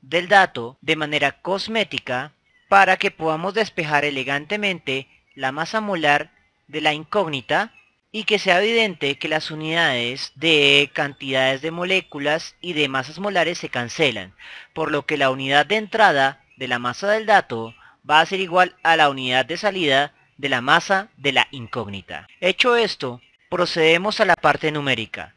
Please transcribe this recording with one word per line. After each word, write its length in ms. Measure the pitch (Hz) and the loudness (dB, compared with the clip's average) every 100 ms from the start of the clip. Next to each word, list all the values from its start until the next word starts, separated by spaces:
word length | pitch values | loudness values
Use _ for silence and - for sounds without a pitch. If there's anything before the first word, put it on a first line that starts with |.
del 260 | 135 160 180 | -4 -4 2
dato 480 | 202 185 - 117 135 | 4 4 -2 -12 -12
de 160 | 139 156 | -4 -2
manera 460 | 151 147 143 - | 0 0 -2 -2
cosmética 920 | - 190 - 220 196 135 - 123 147 _ _ _ _ | -6 -6 -4 -4 -4 -6 -6 -6 -6 _ _ _ _
para 280 | 196 185 185 | 4 4 2
que 140 | 196 | -2
podamos 420 | - 160 156 175 | -4 -4 -4 -4
despejar 520 | 196 214 - 156 147 147 | -4 -4 -4 -2 0 0
elegantemente 1040 | 139 127 143 151 208 202 175 - 131 135 _ _ | -4 -4 -6 -4 -4 -4 -4 -6 -6 -8 _ _
la 180 | - 135 | -6 -6
masa 300 | 139 165 220 | -4 -4 -4
molar 500 | 214 185 156 147 151 _ _ _ _ | -4 -2 2 2 0 _ _ _ _
de 140 | 156 | -2
la 120 | 156 | -2
incógnita 800 | 151 156 214 170 143 120 151 220 _ _ _ _ | -2 -4 -2 -2 -4 -2 -2 -2 _ _ _ _
y 120 | 214 | -8
que 160 | 220 208 | -2 0
sea 220 | 190 180 | 4 2
evidente 560 | 208 233 220 170 139 143 | 4 2 0 0 -4 -4
que 100 | 160 | -4
las 240 | 156 - | -4 -4
unidades 840 | 156 156 165 160 127 120 135 - - | -8 -4 0 2 0 -2 -6 -12 -4
de 540 | 160 156 143 143 143 | 2 6 6 6 4
cantidades 680 | - 143 139 139 131 131 135 | 0 -6 -6 -4 0 0 0
de 100 | 151 | -6
moléculas 840 | 165 180 190 175 147 143 156 - _ | -6 -2 -2 -2 -6 -2 -2 -4 _
y 120 | 175 | -8
de 140 | 156 147 | -2 0
masas 320 | 135 131 156 | 0 -6 -6
molares 380 | 196 190 160 175 | -4 0 0 -2
se 120 | 156 | -6
cancelan, 680 | 131 120 - 151 110 92 _ - - - | -6 -6 0 0 0 -10 _ -20 -20 -16
por 180 | - 156 | -6 -4
lo 140 | 151 139 | -4 -4
que 120 | 151 | 0
la 140 | 135 | 0
unidad 340 | 131 135 139 147 | 0 2 2 4
de 120 | 214 | 0
entrada 680 | 214 220 208 147 135 139 _ _ | -2 4 4 6 2 0 _ _
de 100 | 131 | -6
la 120 | 123 | -4
masa 300 | 123 123 196 | -4 -4 -2
del 160 | 214 214 | -2 4
dato 500 | 202 - 117 113 - - _ - | 2 2 -6 -8 -12 -20 _ 2
va 120 | 147 | 2
a 40 | 165 | 4
ser 140 | 190 | 0
igual 360 | 190 170 180 _ | 0 2 2 _
a 120 | 156 165 | 2 4
la 140 | 151 | 4
unidad 360 | 135 127 127 127 | 2 0 0 0
de 120 | 170 | -2
salida 560 | 214 190 160 135 147 _ _ _ | -4 0 2 2 0 _ _ _
de 100 | 139 | -4
la 140 | 127 | -2
masa 480 | 123 160 - 196 214 _ | 2 2 2 -4 -4 _
de 160 | 139 | -2
la 140 | 131 120 | 0 0
incógnita. 760 | 139 113 - 101 98 - 78 92 _ | -4 -10 -8 -8 -10 -12 -14 -14 _
Hecho 380 | 180 190 254 240 | -2 0 2 2
esto, 440 | 220 - 135 123 _ _ _ | 0 -2 -8 -8 _ _ _
procedemos 680 | 175 175 - 160 170 196 208 | -2 -2 2 4 4 0 0
a 60 | 202 | 2
la 100 | 170 | 4
parte 360 | 151 - 156 | 4 2 0
numérica. 640 | 151 143 123 110 - 80 | -4 -2 -2 -2 -12 -16